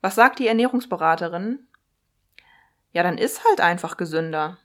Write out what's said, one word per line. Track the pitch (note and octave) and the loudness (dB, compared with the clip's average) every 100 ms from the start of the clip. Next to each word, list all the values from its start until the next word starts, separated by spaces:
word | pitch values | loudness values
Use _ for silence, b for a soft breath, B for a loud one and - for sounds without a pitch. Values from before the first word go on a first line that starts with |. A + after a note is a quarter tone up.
Was | G3 | -4
sagt | G3 A#3+ C4 | 4 4 4
die | A#3+ | 0
Ernährungsberaterin? | A3+ B3 B3 - F3 D#3+ E3 E3+ E3+ G3+ C4+ _ _ _ _ _ _ _ _ b b b b _ | 2 2 0 -4 -2 0 0 -2 -6 -8 -8 _ _ _ _ _ _ _ _ b b b b _
Ja, | E3+ | -2
dann | F3 D#3+ | -2 0
ist | A3 - | -4 0
halt | A4+ G#4 | 2 4
einfach | F3 F3 E3+ - | 2 0 -6 -8
gesünder. | E3+ D#3 D#3+ D#3 D#3 F3+ | -4 -4 -4 -4 -6 -8